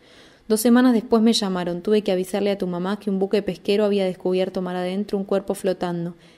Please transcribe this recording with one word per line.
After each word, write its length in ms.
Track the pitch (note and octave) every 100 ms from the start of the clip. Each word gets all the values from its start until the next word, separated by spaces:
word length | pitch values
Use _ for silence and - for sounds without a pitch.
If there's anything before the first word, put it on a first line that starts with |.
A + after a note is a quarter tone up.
| _ - - _ -
Dos 140 | G#3+
semanas 320 | A#3+ A#3+ B3+
después 300 | A3+ - A3+
me 100 | A3+
llamaron. 500 | A3 G3 F#3 F3 F3
Tuve 200 | G3 G#3+
que 100 | G3+
avisarle 380 | F#3 F#3 G3+ G3+
a 80 | G3
tu 80 | F3+
mamá 320 | F3 F#3 G#3
que 120 | G#3+
un 80 | F#3+
buque 240 | G3 G#3
pesquero 420 | G3+ F3+ - G3+
había 200 | G#3 G3+
descubierto 580 | F#3 F3+ F#3 F#3 F#3+ F#3+
mar 140 | F3+ F3+
adentro 420 | F3+ F#3+ G3+ G3+
un 60 |
cuerpo 300 | G3 G3 G3
flotando, 600 | G3 F#3+ F3+ F3+ F3 E3+ E3+ -